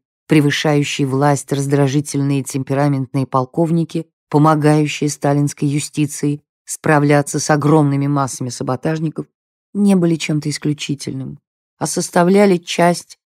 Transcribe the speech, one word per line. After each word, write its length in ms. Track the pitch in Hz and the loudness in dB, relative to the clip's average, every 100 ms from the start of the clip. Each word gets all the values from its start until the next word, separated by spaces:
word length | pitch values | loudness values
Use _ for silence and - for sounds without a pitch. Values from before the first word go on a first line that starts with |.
| _ _ - | _ _ 0
превышающие 800 | 156 143 139 156 147 143 - 135 | 2 4 0 0 0 0 -2 -2
власть 460 | 135 147 143 - | 0 2 0 -2
раздражительные 920 | 139 139 143 139 147 147 143 139 139 | -4 0 0 2 0 -2 -2 -2 -2
темпераментные 840 | 127 139 131 139 147 135 131 143 131 | -4 -6 -4 0 0 0 -2 -4 -2
полковники, 800 | 131 127 - 165 170 160 165 - _ - | -2 -2 -2 0 0 -2 -6 -10 _ -2
помогающие 800 | 147 156 151 147 151 147 - 151 | 2 4 4 4 2 0 -2 -6
сталинской 580 | - 139 143 143 - 147 | -2 -2 0 -2 -2 -4
юстиции 720 | 147 - - 147 - 147 147 _ _ - | -2 -4 -4 -4 -4 -6 -6 _ _ -14
справляться 760 | - 160 151 147 147 - 151 | -6 0 2 4 2 0 -4
с 120 | - | 0
огромными 560 | 151 147 156 143 139 139 | 0 2 2 2 0 -2
массами 420 | 143 135 - 127 | -2 -4 -6 -10
саботажников, 760 | - 139 127 160 160 160 - 151 _ _ _ _ | -8 -6 -4 -4 -4 -6 -6 -12 _ _ _ _
не 220 | 202 202 190 | 0 2 4
были 200 | 170 160 | 2 0
чем-то 340 | - 151 147 | -2 -4 -4
исключительным, 880 | 139 151 147 - 143 - 135 131 147 _ _ _ - | -4 -4 -4 -6 -8 -8 -10 -10 -14 _ _ _ -10
а 80 | 160 | -6
составляли 720 | - 170 185 175 196 208 175 | -6 -2 2 4 6 4 2
часть 640 | - - 170 170 - - _ _ | -2 0 2 0 -6 -20 _ _